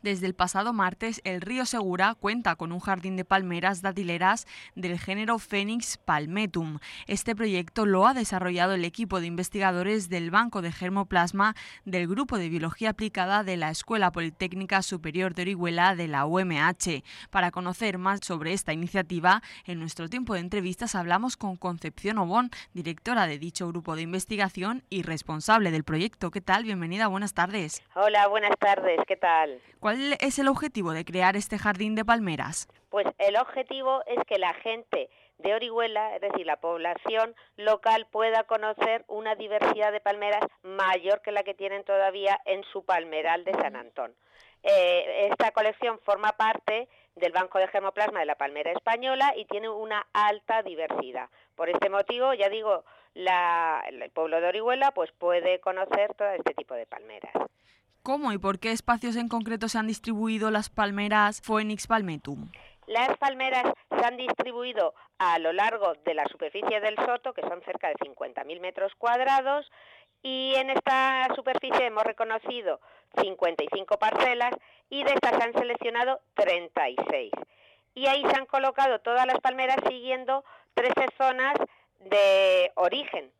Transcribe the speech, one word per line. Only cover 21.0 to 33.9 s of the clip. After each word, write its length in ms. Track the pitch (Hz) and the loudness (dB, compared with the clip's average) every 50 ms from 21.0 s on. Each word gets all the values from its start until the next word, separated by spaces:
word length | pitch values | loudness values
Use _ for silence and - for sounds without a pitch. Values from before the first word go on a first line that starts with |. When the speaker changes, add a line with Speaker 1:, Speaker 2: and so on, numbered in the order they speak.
| 170 175 175 190 226 254 - | 0 2 2 2 2 -2 -4
Speaker 1:
con 200 | _ - 202 185 | _ -6 -6 -6
Concepción 640 | 175 - 180 175 165 - 160 - - - 202 220 220 | -4 -6 -6 -6 -4 -8 -10 -10 -6 -4 -2 0 0
Obón, 320 | 190 170 185 233 247 240 - - - - _ | 0 2 2 2 0 0 -4 -12 -18 -14 _
directora 540 | 180 160 156 165 160 _ 220 247 233 190 165 | -8 -6 -6 -8 -8 _ -2 0 2 2 0
de 100 | 147 143 | -2 -4
dicho 300 | 151 170 165 - 185 170 | -8 -8 -8 -6 -6 -4
grupo 260 | 170 175 165 - 160 | -6 -6 -6 -6 -6
de 80 | 156 165 | -6 -4
investigación 800 | 165 175 185 180 - 220 202 202 185 - 190 180 208 240 262 - _ | -4 -4 -4 -4 -4 -2 -2 -2 -2 -2 -4 -4 -4 -4 -6 -8 _
y 120 | - 190 170 | -6 -6 -4
responsable 680 | - 160 156 - - 156 156 151 - 214 226 208 175 | -4 -6 -6 -6 -6 -8 -6 2 4 6 6 6 4
del 140 | 160 156 151 | 2 0 -2
proyecto. 480 | - 160 156 175 226 - _ - 170 - | 0 -2 0 -2 -2 -4 _ -8 -6 -6
¿Qué 80 | 202 | -6
tal? 240 | 185 - 190 208 233 | 0 2 0 2 2
Bienvenida, 420 | 220 202 185 170 160 175 202 226 | -2 -4 -4 -4 -6 -2 0 0
buenas 280 | 214 185 190 208 202 - | 0 0 -2 -4 -4 0
tardes. 500 | - 170 180 202 214 175 151 - - _ _ _ | 0 0 0 0 -4 -6 -6 -8 -12 _ _ _
Speaker 2:
Hola, 320 | 175 202 214 208 208 202 | 2 4 4 6 6 6
buenas 320 | 202 202 220 208 208 202 - | 6 4 4 2 2 2 2
tardes, 400 | - 202 202 196 190 190 170 - - | 4 4 4 4 4 2 2 2 2
¿qué 80 | - 190 | -2 -2
tal? 460 | 185 - 175 165 160 160 151 135 123 _ - - _ | 0 2 4 4 4 4 2 -2 -10 _ -20 -20 _
Speaker 1:
¿Cuál 380 | - 214 214 254 277 285 285 - | -2 -2 0 0 0 -2 0 0
es 180 | - 277 262 - | 0 -2 0 2
el 100 | 277 269 | 2 2
objetivo 440 | 269 262 302 302 - 220 190 170 160 | 2 2 -2 -6 -4 -4 -4 -2 -4
de 120 | 160 175 | -4 -6
crear 320 | - 170 185 180 185 196 | -4 -2 2 4 4 4
este 220 | 208 202 - - 202 | 2 -2 -4 -6 -2
jardín 380 | - 208 202 180 214 214 214 | 0 -2 0 0 -2 -2 -2
de 80 | 214 220 | -2 2
palmeras? 600 | 220 233 233 214 185 156 147 - - 165 - - _ _ _ _ _ | 2 2 2 2 -2 -4 -4 -4 -6 -6 -8 -10 _ _ _ _ _
Speaker 2:
Pues 160 | - 208 196 - - _ | -2 0 0 0 -2 _
el 180 | 196 202 202 | 2 4 4
objetivo 640 | 220 254 254 - 269 262 - 277 269 262 262 | 4 0 0 -2 -6 -6 -6 -6 -4 0 0